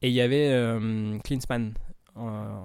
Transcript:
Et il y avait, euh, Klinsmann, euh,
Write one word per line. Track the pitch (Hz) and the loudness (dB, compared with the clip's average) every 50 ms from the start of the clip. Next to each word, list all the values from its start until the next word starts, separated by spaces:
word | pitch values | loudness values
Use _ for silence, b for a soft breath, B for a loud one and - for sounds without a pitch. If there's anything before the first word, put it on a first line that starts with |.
Et | - 127 | 0 2
il | 123 | 4
y | 123 | 4
avait, | 123 123 135 147 147 143 | 4 4 4 4 4 4
euh, | 131 123 120 113 117 110 110 110 110 110 107 107 107 104 | 4 4 2 2 0 0 0 0 -2 -2 -2 -2 -4 -4
Klinsmann, | - - 139 127 - - 127 120 117 107 107 - - - - - _ _ - | -4 -4 -4 -4 -2 -2 -2 -2 -2 -2 -4 -6 -6 -8 -10 -14 _ _ -14
euh, | 107 117 113 107 107 107 104 101 98 | -10 -8 -8 -8 -8 -8 -8 -10 -10